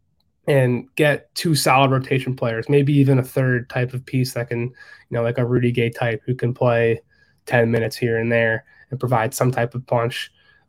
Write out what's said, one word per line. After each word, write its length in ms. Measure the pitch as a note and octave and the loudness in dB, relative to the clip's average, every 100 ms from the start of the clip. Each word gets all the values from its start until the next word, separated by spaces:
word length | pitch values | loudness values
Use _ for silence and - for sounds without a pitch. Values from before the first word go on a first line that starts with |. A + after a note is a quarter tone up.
| _ _ _ _ - | _ _ _ _ 0
and 400 | C#3+ B2+ B2 - - | 2 2 0 -4 0
get 380 | D3+ D3 - - | 2 0 -6 -6
two 200 | F3 D3 | -2 0
solid 360 | E3+ C3 C3+ | 4 4 4
rotation 440 | C3 C3 C3+ C3 B2+ | 2 0 -4 -2 -4
players, 340 | B2 A2+ - | -4 -4 0
maybe 240 | C#3+ C#3 | 2 4
even 260 | C#3+ C3+ C3+ | 4 4 4
a 40 | |
third 460 | C3 - C3 B2 A#2 | 0 -2 0 -2 -4
type 240 | C3 B2 | -6 -4
of 120 | B2+ - | -6 -6
piece 280 | C3 B2+ | -4 -4
that 160 | A#2+ A#2+ | -4 -6
can, 120 | A#2 | -6
you 120 | A#2+ B2 - - - | -6 -10 -20 -20 -8
know, 140 | A#2+ | -4
like 140 | A#2 A#2+ | -2 0
a 80 | A#2+ | 0
Rudy 260 | B2 A#2+ | 2 2
Gay 180 | B2 A#2 | 0 -2
type 320 | A#2 A#2+ A2 - | -2 -4 -4 -4
who 100 | B2+ | -4
can 180 | A#2+ | -2
play 480 | B2+ B2+ A#2 A#2 A2+ _ _ _ _ - | 0 2 2 2 0 _ _ _ _ -2
ten 260 | B2 A#2 | 2 2
minutes 260 | A#2 A2+ - | 2 -2 -4
here 220 | A#2+ A2+ | -2 -2
and 120 | A#2 | 0
there 320 | A#2 A2+ A2+ - _ - | 0 2 -2 -6 _ -14
and 80 | B2+ | -6
provide 340 | B2 A#2+ A#2 | -2 0 0
some 180 | - C3+ | 0 0
type 240 | B2+ A#2+ B2 | 0 -4 -6
of 100 | - | -4
punch. 460 | B2 A#2 - - _ _ _ | -2 -2 -6 -12 _ _ _